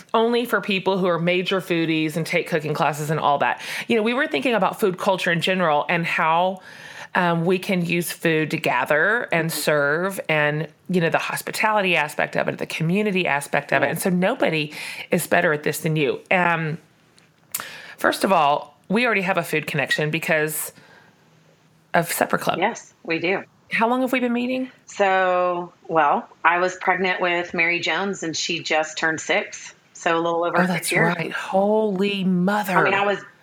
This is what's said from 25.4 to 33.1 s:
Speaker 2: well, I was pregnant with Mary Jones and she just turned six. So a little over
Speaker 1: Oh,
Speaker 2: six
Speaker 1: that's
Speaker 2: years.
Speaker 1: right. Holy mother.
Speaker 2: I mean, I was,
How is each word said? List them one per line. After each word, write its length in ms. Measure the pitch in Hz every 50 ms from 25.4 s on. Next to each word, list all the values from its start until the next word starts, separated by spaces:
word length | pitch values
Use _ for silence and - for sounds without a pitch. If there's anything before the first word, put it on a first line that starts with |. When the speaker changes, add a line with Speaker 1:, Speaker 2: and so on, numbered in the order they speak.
| 180 180 180 175 180 170 - _ _
Speaker 2:
well, 420 | - 165 160 151 147 165 220 240 - - _ -
I 140 | 165 175 175
was 160 | 180 185 180
pregnant 440 | - - 190 180 175 190 185 185 -
with 340 | 185 175 175 175 175 175 -
Mary 240 | 175 165 170 175 170
Jones 420 | 170 180 160 170 196 202 190 - -
and 120 | 165 151
she 240 | - - - 175 160 139
just 360 | - 165 156 156 156 - -
turned 220 | 170 160 160 151
six. 540 | - - 160 202 - - - - - - - _ _ _ _
So 240 | - - 175 165
a 40 | 165
little 240 | 170 170 170 165 170
over 120 | 170 160
Speaker 1:
Oh, 40 | 175
Speaker 2:
six 80 | 180 180 180
Speaker 1:
that's 200 | 160 - - 170
Speaker 2:
years. 220 | 170 160 170 175
Speaker 1:
right. 140 | 170 160 - 175
Holy 920 | - - - - 190 196 208 214 220 220 214 190 185 202 202 202 196 185
mother. 520 | 190 185 180 180 196 202 208 208 196 180 170
Speaker 2:
I 40 | 156
mean, 100 | 175 196
I 100 | 196 202
was, 120 | 208